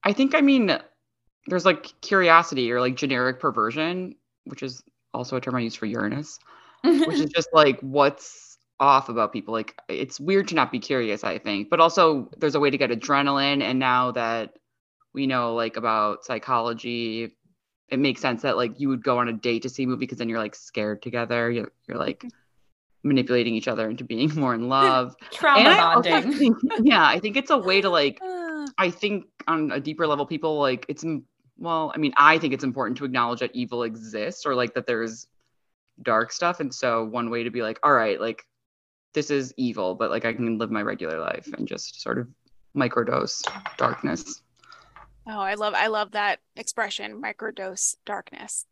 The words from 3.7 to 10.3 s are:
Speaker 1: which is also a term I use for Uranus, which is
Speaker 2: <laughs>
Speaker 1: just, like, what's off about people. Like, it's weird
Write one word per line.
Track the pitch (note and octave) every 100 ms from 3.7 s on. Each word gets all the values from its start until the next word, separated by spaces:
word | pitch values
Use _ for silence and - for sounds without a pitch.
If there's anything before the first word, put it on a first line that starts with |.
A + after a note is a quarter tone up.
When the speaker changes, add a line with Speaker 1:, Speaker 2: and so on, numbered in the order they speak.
| C3 D#3+ F3+ F#3 - _ _ -
Speaker 1:
which | C#3
is | C3+ B2+ _ _ _
also | - B2 B2+
a |
term | B2 B2+
I |
use | A#2 -
for | A2
Uranus, | A#2 G#2 C3+ D3+ - _ - - _
which | - D4+ D#4 C4+
is | D#3
Speaker 2:
<laughs> | E3+
Speaker 1:
just, | D#3
like, | D#3+ D3 B2+
what's | C3+ C#3 C#3 D3 - - - - _ _
off | C#3 C3+ C3+
about | A#2 G#2+
people. | A2+ G2+
Like, | A2+ G#2+ - _
it's | D#2+ C3+ -
weird | D3